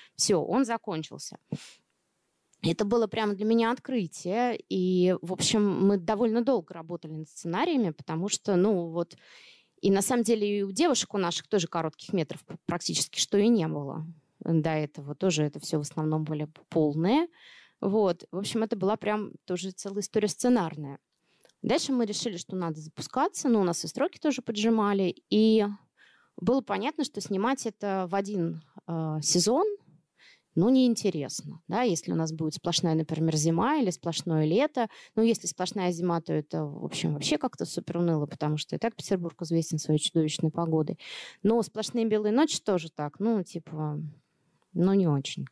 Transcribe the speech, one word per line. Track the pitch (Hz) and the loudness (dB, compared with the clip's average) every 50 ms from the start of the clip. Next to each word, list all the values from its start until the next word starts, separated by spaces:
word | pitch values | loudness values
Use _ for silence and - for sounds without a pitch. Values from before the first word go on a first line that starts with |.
| - _ _ | -20 _ _
Все, | - - - 196 156 | -2 0 2 2 2
он | - - 185 262 269 | 2 2 2 0 2
закончился. | 220 226 226 - 214 170 160 156 - - 156 - - - - _ - - - - - - _ _ _ _ _ _ _ _ _ _ _ _ _ _ _ _ _ | 0 -2 -4 -6 -6 -6 -6 -8 -8 -12 -14 -14 -14 -16 -18 _ -12 -12 -12 -12 -14 -20 _ _ _ _ _ _ _ _ _ _ _ _ _ _ _ _ _
Это | - 160 170 - 208 | -2 -2 0 0 0
было | 202 240 233 226 | 2 2 2 2
прямо | 190 - 226 214 202 202 | 0 0 -2 -2 -2 -2
для | 185 214 | -2 0
меня | 220 233 233 226 226 | 2 4 4 4 2
открытие, | 247 - - - 262 226 175 156 - - - 175 202 233 247 247 220 - - - | 0 -2 -4 -4 -2 -2 -2 -4 -6 -8 -6 -2 0 0 0 0 -2 -4 -6 -4
и, | 196 190 180 185 185 180 180 185 180 - | -2 0 2 2 4 4 4 4 2 0
в | - 170 | -2 -6
общем, | 185 - - - 233 208 208 202 175 - 196 | -4 -2 0 2 2 4 4 2 2 4 4
мы | 196 202 | 4 4
довольно | 185 170 220 214 202 247 220 220 240 | 2 0 -2 0 2 2 2 2 2
долго | 226 277 254 190 160 - - | 2 2 2 2 0 -4 -12
работали | 165 160 160 175 165 - 156 | -14 -12 -10 -10 -10 -10 -10
над | 156 156 156 - | -10 -10 -12 -12
сценариями, | - - - 165 170 214 320 359 311 254 214 165 | -12 -10 -6 -4 -2 0 0 2 2 2 2 0
потому | 151 - - - 160 160 185 208 | -2 -4 -6 -6 -4 -4 -2 -2
что, | - - - 208 190 | -4 -4 -2 2 2
ну, | 175 190 220 208 175 170 165 | 4 4 4 2 2 0 -2
вот... | 160 175 170 - - - _ - - - - - - _ _ _ _ _ | -4 -4 -4 -6 -8 -20 _ -20 -20 -20 -20 -20 -20 _ _ _ _ _
и | - 202 | 2 4
на | 196 196 | 4 4
самом | 190 - 247 240 233 | 4 2 2 2 4
деле | 226 233 220 208 208 202 202 | 4 2 2 2 2 0 0
и | |
у | 196 196 | 0 -2
девушек | 190 247 339 320 247 - - - - | 0 2 2 4 2 2 0 -2 -2
у | 196 | -2
наших | 180 170 - - - | 0 0 -2 -4 -4
тоже | - 220 190 165 - | 0 0 0 0 0
коротких | - 170 160 156 - - - - | -2 -2 -2 -4 -6 -8 -8 -2
метров | 208 175 151 - - - - | 0 0 0 -2 -6 -14 -16
п-, | - - - _ | -16 -18 -10 _
практически | - 175 175 - - 160 - - - - - | -6 -4 -4 -4 -4 -4 -4 -4 -4 -4 -6
что | - - 208 202 | -2 2 2 4
и | 202 | 6
не | 233 240 202 160 160 | 6 4 4 2 0
было | 156 147 139 139 - 160 160 170 160 _ _ _ _ - | -2 -4 -6 -8 -8 -10 -10 -12 -14 _ _ _ _ -8
до | - - 165 160 151 165 | -2 2 2 2 2 2
этого, | 156 156 151 147 - 151 139 139 147 | 0 0 -2 -4 -6 -10 -12 -10 -4
тоже | - 185 185 156 151 151 | 0 0 2 2 2 2
это | 143 - 151 | 0 -2 -6
все | - - 160 151 | -6 -2 -2 -2
в | |
основном | 147 - - 165 156 156 156 160 156 | -2 -4 -4 -2 -2 0 0 0 -2
были | 151 156 147 151 | -2 -4 -6 -6
п-, | 156 - - _ - | -8 -12 -16 _ -2
полные. | - 160 156 147 147 160 170 196 262 311 339 330 _ _ - - - - - _ _ - | 0 2 2 2 2 2 2 2 4 2 2 0 _ _ -20 -20 -20 -20 -20 _ _ -6
Вот, | - 196 202 220 202 185 170 - - - | -2 0 2 2 2 2 0 -2 -6 -12
в | 165 190 | -8 -8
общем, | 208 - - 220 220 | -6 -4 -2 -2 -2
это | 214 226 | -2 -2
была | 196 185 196 220 | 0 0 0 0
прям | - - 208 214 214 196 - - - _ | 0 -2 -2 -2 -2 -4 -6 -12 -12 _
тоже | - 180 170 185 190 | -6 -6 -4 -6 -8
целая | 185 - - 196 196 208 | -10 -10 -10 -8 -6 -6
история | 196 - - 214 214 202 | -4 -2 0 0 0 0
сценарная. | - - - 247 254 214 170 156 151 151 143 139 139 - _ _ _ _ _ _ _ _ _ _ _ _ | 0 0 2 4 4 4 2 -2 -6 -8 -10 -12 -12 -16 _ _ _ _ _ _ _ _ _ _ _ _
Дальше | - - 254 339 - 277 | -2 0 0 0 0 0
мы | 262 240 233 | 0 0 0
решили, | 202 202 - - 233 180 175 | -2 -2 -4 -6 -6 -8 -8
что | - - 190 | -10 -8 -6
надо | 185 175 165 151 156 | -4 -4 -4 -6 -8
запускаться, | 156 156 - - - - - 254 302 415 - - - 262 | -12 -16 -14 -16 -12 -6 -2 -2 -2 -2 -2 -2 0 2
но | 226 208 | 2 4
у | 190 | 2
нас | 170 165 - - | 2 0 -2 -6
и | 160 | -6
сроки | - 226 294 370 - - | -4 -2 -2 -2 -2 -2
тоже | - 302 254 254 | -2 -2 -2 -2
поджимали, | - - 214 208 214 233 226 220 202 208 202 196 190 175 - - _ - | -4 -6 -2 0 2 2 4 4 2 2 2 2 2 0 -2 -4 _ 0
и | 208 214 220 220 220 220 202 208 202 - _ _ _ _ _ _ _ _ _ _ _ | 2 4 6 6 6 4 4 2 -2 -8 _ _ _ _ _ _ _ _ _ _ _
было | - 175 226 254 269 | -4 0 0 0 0
понятно, | - - 196 190 220 302 311 330 262 | 0 -2 -4 -4 -4 -4 -2 -4 -4
что | - - 208 | -4 -6 -8
снимать | - - 202 190 214 254 269 - - | -6 -4 -2 0 0 0 0 -2 -4
это | 220 - - 208 202 190 190 185 170 | -8 -8 -6 -4 -2 -2 -2 -2 -2
в | 196 | -2
один, | 196 196 202 208 180 165 170 165 160 - _ - - - - | -2 -2 -2 -2 -2 -2 -2 -4 -8 -12 _ -20 -16 -10 -6
э, | 165 160 160 156 156 156 | -4 -4 -4 -2 -4 -2
сезон, | 147 - - 180 180 208 247 320 415 427 403 - _ _ - _ _ _ _ _ _ - - _ _ _ - | -2 0 2 2 2 2 2 2 2 0 -2 -6 _ _ -20 _ _ _ _ _ _ -20 -20 _ _ _ 0
ну, | 160 185 240 | 2 4 6
неинтересно, | 262 262 254 240 220 - - 190 165 151 135 - - - - 147 - - _ - | 6 6 6 4 4 2 0 -2 -2 -2 -4 -6 -8 -10 -10 -12 -16 -14 _ -4
да, | 190 233 | -2 0
если | 254 226 170 - - 180 | 0 0 0 0 -2 -2
у | 175 | -2
нас | 165 160 160 | 0 0 -2
будет | 160 156 160 156 - | -2 -4 -4 -4 -4
сплошная, | - - 175 170 - - 165 160 | -4 -4 -2 -2 0 2 2 2
например, | 160 156 - 156 156 160 165 151 | 2 0 -2 -2 0 0 2 2
зима | 151 151 165 165 165 214 277 311 | 2 2 2 2 2 2 2 2
или | 302 233 185 | 2 0 0
сплошное | - - - 170 156 - - 175 160 156 156 | -2 -4 -4 -6 -4 -4 -2 0 2 2 2
лето. | 151 175 233 294 302 - 254 226 - - - - - - | 4 4 2 2 2 0 -2 -4 -4 -6 -12 -18 -6 0
Ну, | 214 | 2
если | 226 226 208 - - | 2 2 2 0 -2
сплошная | 175 - - 180 - - 202 180 180 | -6 -4 -4 -4 -4 -2 -2 0 0
зима, | 170 165 180 175 170 165 | 0 0 0 0 0 0
то | - - | -2 -2
это, | 156 156 147 - 165 160 151 | -2 -2 -2 -4 -4 -6 -6
в | 143 143 - 151 | -6 -8 -8 -10
общем, | 156 - - 170 160 147 | -8 -6 -4 -2 -2 -2
вообще | 147 - - 302 302 | -2 -2 -2 -2 -2
как-то | 302 247 - - 175 | -2 -4 -6 -6 -8
супер | - - 180 - - - 170 | -6 -6 -8 -8 -6 -2 0
уныло, | 175 170 160 151 147 | 0 2 0 0 -2
потому | 147 - - 156 151 151 | -4 -6 -4 -2 -2 -2
что | 147 - - 156 | -2 -4 -6 -6
и | 156 | -4
так | 220 233 - | -4 -6 -6
Петербург | - - - 202 180 170 165 - - | -6 -4 -2 -2 -2 -2 -4 -8 -8
известен | 170 156 170 165 160 - 165 151 | -4 -2 0 0 0 0 -4 -4
своей | - - 156 151 | 0 0 0 0
чудовищной | - - - 165 156 151 - - 165 156 | 0 0 0 0 0 0 0 -2 -2 -2
погодой. | - 165 170 165 160 160 147 165 165 - - - - - - - - _ - | 0 -2 -2 0 0 0 0 0 -4 -8 -10 -16 -16 -16 -16 -18 -8 _ 0
Но | 208 226 233 | 2 2 2
сплошные | - - - 214 214 - - 233 226 | 0 -2 -4 -8 -6 -4 -2 -2 0
белые | 220 214 214 208 208 | 0 0 0 2 2
ночи | 220 269 320 294 - - | 2 4 2 2 0 -2
тоже | - 214 190 170 160 160 | -2 0 0 0 0 -4
так, | - - 147 143 - - | -8 -8 -8 -8 -4 -2
ну, | 202 233 226 196 175 | 0 0 0 0 -2
типа, | - - 165 - - 156 156 156 151 147 151 160 147 - - _ _ _ _ _ _ _ _ _ _ | -4 -8 -12 -10 -10 -8 -6 -4 -4 -4 -6 -8 -10 -12 -16 _ _ _ _ _ _ _ _ _ _
ну, | - 170 175 190 196 | 0 2 4 4 6
не | 202 180 | 4 4
очень. | 156 143 139 135 - - 147 139 - | 4 4 2 0 -4 -8 -8 -10 -10